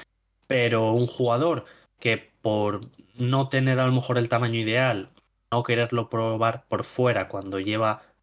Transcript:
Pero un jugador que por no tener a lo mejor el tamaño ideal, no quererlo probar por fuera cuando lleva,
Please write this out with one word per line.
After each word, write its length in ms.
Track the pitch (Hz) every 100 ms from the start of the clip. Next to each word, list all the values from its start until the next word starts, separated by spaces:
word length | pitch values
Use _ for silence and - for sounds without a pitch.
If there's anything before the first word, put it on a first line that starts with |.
| - _ _ _ -
Pero 460 | 131 120 113 110
un 140 | 117 120
jugador 580 | - 123 117 160 143 - - _ _
que 320 | 120 113 - _
por 380 | 110 107 104 101 110 - - 123
no 320 | 123 135 135
tener 320 | 135 131 127
a 60 | 127
lo 60 |
mejor 260 | 127 127 123
el 100 | 117
tamaño 320 | 117 120 113
ideal, 500 | 110 113 131 107 95 _ _ _ -
no 120 | 117
quererlo 460 | 113 120 117 120 113
probar 580 | 120 113 110 113 120 -
por 160 | 104
fuera 440 | - - 123 110 92
cuando 300 | 101 98 95
lleva, 440 | 98 107 110 107 - _